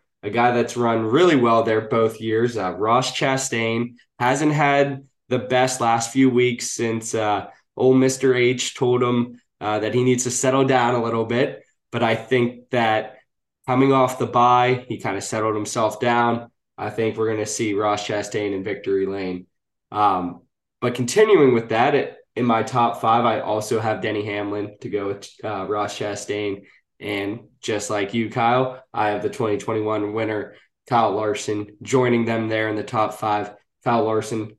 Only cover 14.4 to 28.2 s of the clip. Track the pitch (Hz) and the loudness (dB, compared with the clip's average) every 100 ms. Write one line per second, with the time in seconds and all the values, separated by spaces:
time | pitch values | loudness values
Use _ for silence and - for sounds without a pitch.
14.4 | 123 123 123 123 - 107 101 98 - 113 | 6 6 4 0 -4 -8 -6 -6 -6 -2
15.4 | 110 107 104 120 110 - 123 117 120 117 | -2 -2 -4 -2 -2 0 0 2 2 -2
16.4 | - _ _ - 107 110 110 110 110 107 | -6 _ _ -12 -8 -4 -2 -2 -2 -2
17.4 | 107 - 110 101 107 104 - 104 - 110 | -4 -4 -2 0 0 -2 -4 -6 -4 -4
18.4 | 104 98 101 98 - 98 95 98 92 90 | -4 -4 -6 -6 -2 -2 -2 -4 -6 -8
19.4 | - _ _ _ - 107 104 92 90 - | -12 _ _ _ -8 0 2 2 -4 -8
20.4 | _ _ _ - 120 123 117 202 214 185 | _ _ _ -4 -4 -2 0 4 6 8
21.4 | 135 117 - 113 139 143 - - _ - | 6 4 2 2 2 2 -2 -10 _ -4
22.4 | 123 113 110 123 117 - 113 117 120 107 | 0 0 0 0 0 0 2 2 2 0
23.4 | 107 107 107 113 110 104 107 107 104 104 | -2 -4 -2 -2 -2 -2 -2 -4 -4 -6
24.4 | 104 104 104 - 120 101 101 98 - - | -6 -6 -8 -10 -8 -6 -4 -8 -12 -12
25.4 | 110 98 92 104 101 - 104 101 - 104 | -8 -6 -4 -4 -4 -6 -8 -8 -6 -4
26.4 | 104 98 - _ _ - 101 101 101 113 | -4 -6 -12 _ _ -14 -6 -4 -4 -8
27.4 | - _ - 104 - 104 98 117 | -14 _ -6 -4 -2 -4 -2 -2